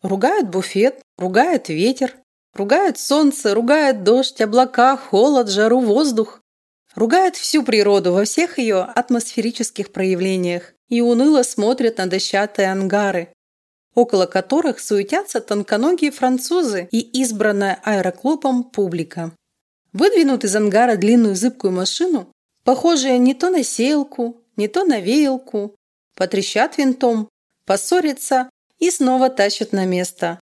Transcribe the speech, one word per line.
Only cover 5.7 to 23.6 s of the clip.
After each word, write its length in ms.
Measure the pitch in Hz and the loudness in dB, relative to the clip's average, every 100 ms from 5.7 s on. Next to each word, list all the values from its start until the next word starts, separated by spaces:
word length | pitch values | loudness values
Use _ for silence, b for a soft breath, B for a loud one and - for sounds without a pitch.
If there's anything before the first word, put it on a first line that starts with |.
| 247 | 2
воздух. 600 | 240 208 302 226 220 - _ _ _ _ _ | 2 2 2 0 -4 -6 _ _ _ _ _
Ругают 420 | - 226 330 381 349 | -4 0 2 2 -2
всю 260 | - 311 | -2 -2
природу 500 | 247 214 208 202 180 | 2 2 4 4 2
во 120 | 180 | 0
всех 340 | 208 - 349 - | 0 0 -2 -2
её 280 | 233 196 180 | -2 0 -2
атмосферических 1000 | - 247 240 226 - 220 240 - - 196 | -4 -2 -2 -2 -4 -6 -4 -10 -8 -10
проявлениях 800 | - 190 185 185 190 180 175 175 _ _ | -4 -2 -2 -2 -2 -2 -4 -8 _ _
и 140 | 240 | 0
уныло 400 | 240 233 277 302 | 2 4 4 4
смотрят 560 | 247 - 208 254 240 226 | 2 0 -2 0 0 -2
на 80 | 185 | -4
дощатые 680 | 185 - 196 208 208 196 | -2 -2 -2 -2 0 -2
ангары, 560 | 190 190 202 202 180 170 _ _ _ _ _ _ | 0 0 0 0 -2 -6 _ _ _ _ _ _
около 300 | - 240 196 | 0 2 2
которых 560 | 180 190 185 285 339 233 | 0 -2 0 0 0 -4
суетятся 640 | - 208 202 320 392 240 | -2 -2 0 -4 -4 -8
тонконогие 680 | - 208 202 214 269 359 294 | -4 -6 -2 0 0 0 -2
французы 800 | 277 254 254 - 349 302 196 175 | 0 0 0 -2 -2 -2 -4 -4
и 100 | 226 233 254 | -4 -4 -4
избранная 600 | 262 214 214 202 196 185 | -4 0 0 0 -2 -4
аэроклубом 800 | - 208 185 180 254 311 277 247 | -2 -2 -2 -4 -4 -2 0 -2
публика. 680 | 240 - 190 170 160 - 165 165 _ _ _ _ _ | -4 -4 -4 -4 -8 -10 -12 -14 _ _ _ _ _
Выдвинут 500 | 190 349 392 285 254 | 0 0 2 2 0
из 120 | 220 202 | -2 0
ангара 400 | 208 196 247 214 | 0 2 2 2
длинную 400 | 202 240 220 185 | 2 4 2 0
зыбкую 360 | 233 254 196 | -4 -2 -4
машину, 600 | 185 185 - 359 302 180 _ _ _ | -2 -4 -2 -2 -2 -4 _ _ _
похожую 560 | - 262 339 330 262 247 | 0 2 2 0 2 2
не 140 | 247 | 2
то 160 | 269 359 | 2 0
на 120 | 370 | 0